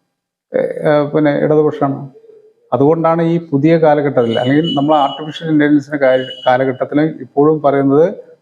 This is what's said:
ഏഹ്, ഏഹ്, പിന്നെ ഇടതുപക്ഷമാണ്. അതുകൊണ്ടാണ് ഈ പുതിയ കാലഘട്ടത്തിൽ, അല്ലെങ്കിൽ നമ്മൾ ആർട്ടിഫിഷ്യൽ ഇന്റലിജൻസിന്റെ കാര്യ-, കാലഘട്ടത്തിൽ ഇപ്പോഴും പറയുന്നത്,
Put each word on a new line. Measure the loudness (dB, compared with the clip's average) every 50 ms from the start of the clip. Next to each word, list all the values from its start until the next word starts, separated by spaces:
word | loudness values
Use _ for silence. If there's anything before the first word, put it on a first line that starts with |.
| _ _ _ _ _ _ _ _ _ -8
ഏഹ്, | -4 -4 -4 -4 -4 -4 -2 0
ഏഹ്, | 0 0 0 0
പിന്നെ | -2 0 0 0 0 0 0
ഇടതുപക്ഷമാണ്. | 0 2 2 2 0 0 -2 -4 -4 -4 -6 -10 -16 -18 -20 _ -20 -20 -20 _ _ _ _ _ -4 -2
അതുകൊണ്ടാണ് | 2 2 2 2 2 0 0 0 0 0 0
ഈ | -2 -2 -4 -2
പുതിയ | -2 0 2 2 2 4 4
കാലഘട്ടത്തിൽ, | 4 2 2 0 -2 0 0 0 0 0 -2
അല്ലെങ്കിൽ | -2 0 0 0 0 0 -2 -2
നമ്മൾ | 0 2 2 2 0
ആർട്ടിഫിഷ്യൽ | 0 -4 -6 -12 -12 -12 -10 -4 -2 0
ഇന്റലിജൻസിന്റെ | 2 2 2 2 0 0 -2 -4 0 0
കാര്യ-, | 2 2 0 -2 -6 -10 -4 0
കാലഘട്ടത്തിൽ | 0 2 2 0 -2 -2 -4 -6 -4 -2 -2 -2 -2 -4 -8 -14
ഇപ്പോഴും | -6 0 2 2 2 2 2 0
പറയുന്നത്, | 0 0 2 2 2 4 2 2 2 -2 -8 -18 -20 -20 _